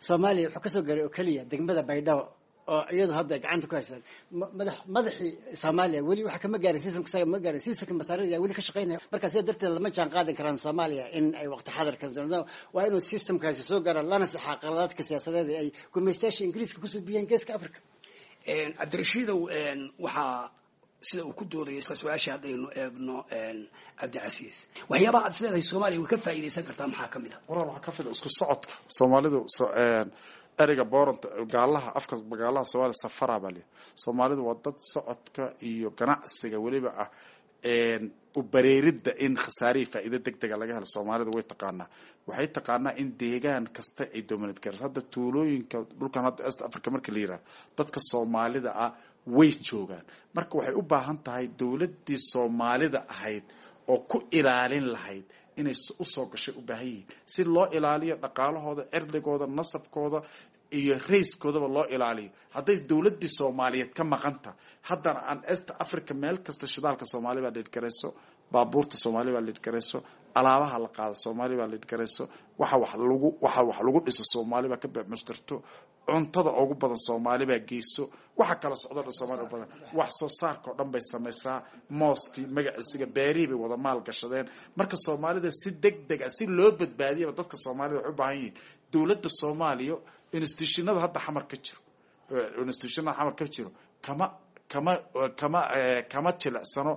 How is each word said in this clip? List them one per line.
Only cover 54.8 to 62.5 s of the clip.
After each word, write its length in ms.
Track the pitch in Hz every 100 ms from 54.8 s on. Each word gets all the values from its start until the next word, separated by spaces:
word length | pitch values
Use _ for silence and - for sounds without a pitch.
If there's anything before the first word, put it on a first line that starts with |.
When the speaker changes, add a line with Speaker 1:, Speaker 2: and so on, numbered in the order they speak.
| 131
Speaker 3:
lahayd 320 | 113 - 98 95 - _
inay 200 | - 147
s-, 180 | 131 -
u 120 | -
soo 220 | 175 - 127
gashay 280 | - - 131
u 60 |
baahan 240 | 120 113 127
yihiin. 200 | 110 - -
Si 180 | - -
loo 240 | 170 170 185
ilaaliyo 460 | 160 147 151 160 143
dhaqaalahooda, 680 | 131 - 139 156 151 147 170
cirdigooda, 560 | 160 151 151 147 143 143
nasabkooda 720 | 139 170 156 - 151 147 151 151 - - _ _
iyo 220 | 147 139 131
rayskoodaba 720 | - 196 185 - 147 147 143
loo 180 | 139 139
ilaaliyo. 440 | 127 120 113 101 - _